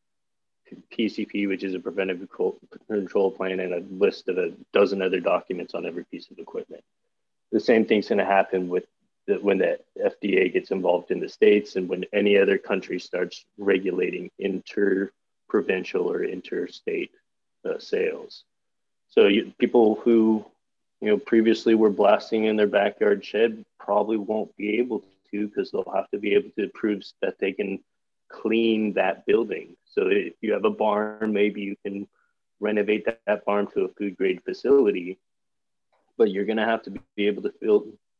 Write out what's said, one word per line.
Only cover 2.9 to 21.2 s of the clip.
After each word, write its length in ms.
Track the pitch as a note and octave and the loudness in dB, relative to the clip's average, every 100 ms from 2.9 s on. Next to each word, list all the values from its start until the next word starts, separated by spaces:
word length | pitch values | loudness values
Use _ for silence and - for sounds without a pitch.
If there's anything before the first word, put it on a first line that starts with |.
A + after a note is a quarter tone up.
| G#2+ F#2+ G#2 F#2+ | -6 -2 0 0
plan, 280 | - F#2 F#2 | 0 -4 -2
and 140 | F#2 | -4
a 100 | F2 G2 | -6 -6
list 400 | F#2 G2 - - | 0 0 0 -4
of 80 | F2+ | -2
a 160 | F2 - - | -4 -6 -2
dozen 300 | - G2 G2 | 2 2 2
other 180 | F#2 F#2 | 0 0
documents 540 | F2 F2+ - F2+ E2 | 0 0 -2 -10 -8
on 120 | F2 F2 | -8 -8
every 200 | E2+ - | -10 -12
piece 240 | - - | -14 -16
of 80 | - | -18
equipment. 440 | E2+ F#2+ - - _ _ _ _ _ _ _ | -14 -12 -12 -16 _ _ _ _ _ _ _
The 80 | A2 | 0
same 260 | - A2+ G#2+ | 4 4 4
thing's 220 | G#2+ G2 | 0 2
gonna 160 | G#2+ | 0
happen 460 | F#2 G2 F#2+ F#2+ F2+ | 2 2 2 -2 -2
with 160 | F2+ - _ _ _ - | -4 -6 _ _ _ -4
the, 80 | F#2+ | -2
when 220 | G2+ G2 | 0 2
the 220 | F2 F2 _ - | 0 -2 _ -4
F 120 | G2+ - | -4 -2
D 160 | G#2 F#2 | 0 2
A 120 | F#2 | 2
gets 220 | F#2 - | 0 -2
involved 400 | G2 F2+ F2 - | -2 0 0 -2
in 80 | - | -6
the 80 | - | -6
States 480 | - G#2+ G#2 - - | 2 4 4 2 -6
and 140 | F#2 | -4
when 160 | - - | -6 -4
any 240 | G#2 G2+ G2+ | 0 4 4
other 200 | G2 G2 | 4 2
country 420 | - G2 - F#2 | -2 -6 -4 -10
starts 440 | - F2+ F2+ - - - | -6 -6 -6 -8 -20 -4
regulating 760 | G2+ F#2+ F#2+ F2+ F2+ F2+ F2+ - | 0 0 0 -2 -2 -4 -10 -8
interprovincial 1700 | G2 F#2+ - - G2+ F#2+ F#2+ _ _ _ - A2 F#2+ F#2+ F2 F#2 F2 | -6 -6 -6 -2 0 0 -2 _ _ _ -4 -2 0 -2 -2 -4 -2
or 140 | F2+ | -4
interstate, 880 | F2+ F2+ - F2+ F2 - - F2 F2+ _ _ _ _ _ F#2 | -4 -8 -8 -8 -8 -10 -8 -6 -8 _ _ _ _ _ -8
uh, 120 | E2 | -8
sales. 680 | - F#2+ E2+ - - - _ _ _ _ _ _ _ | -6 -2 -2 -4 -12 -20 _ _ _ _ _ _ _
So 180 | - G#2 | 4 6
you, 260 | G2+ - - | 4 0 -2
people 360 | A#2+ B2 A2 G#2+ | 2 6 4 4
who, 500 | A#2+ A2+ A2 A2 G#2+ _ _ _ _ _ | 4 4 4 2 -2 _ _ _ _ _
you 80 | A2 | 0
know, 80 | |
previously 580 | G2+ | 0